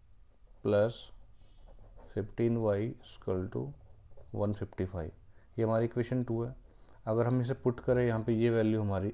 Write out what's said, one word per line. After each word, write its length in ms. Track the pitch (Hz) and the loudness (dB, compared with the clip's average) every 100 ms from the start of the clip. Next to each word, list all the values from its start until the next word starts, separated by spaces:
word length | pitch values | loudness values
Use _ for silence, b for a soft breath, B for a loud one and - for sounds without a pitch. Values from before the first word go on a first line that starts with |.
| - - - - - - | -20 -20 -20 -20 -20 -6
plus 340 | 104 104 110 123 - - - - - - - - - - - | 2 4 4 0 -14 -18 -20 -20 -20 -20 -20 -20 -20 -18 -10
fifteen 460 | 110 98 - 117 117 110 | -6 -6 0 2 2 2
y 100 | 101 113 - - | 2 0 -6 -16
equal 420 | - - 92 95 | -10 -4 -2 -2
to 100 | 120 135 147 - - - - - | -4 -6 -10 -20 -20 -20 -20 -10
one 200 | 104 104 | -4 -2
fifty 320 | 104 101 - 92 | -2 -6 -4 -4
five, 180 | 90 80 - - b b - | -4 -8 -10 -20 b b -2
ये 60 | |
हमारी 200 | 113 113 | 2 2
इक्वेशन 380 | 120 123 113 127 | 0 0 -2 -2
टू 180 | 123 117 | -2 -2
है। 100 | 123 - - b b b - | -4 -8 -18 b b b -2
अगर 200 | 113 120 | 2 2
हम 140 | 127 | 2
इसे 140 | 120 | 0
पुट 260 | 135 123 120 | 0 0 0
करें 260 | - 123 123 | 2 4 4
यहाँ 160 | 113 | 2
पे, 80 | 110 | 2
ये 180 | 113 117 | 4 4
वैल्यू 300 | 113 110 110 | 4 4 4
हमारी 300 | 104 95 101 | 2 0 -2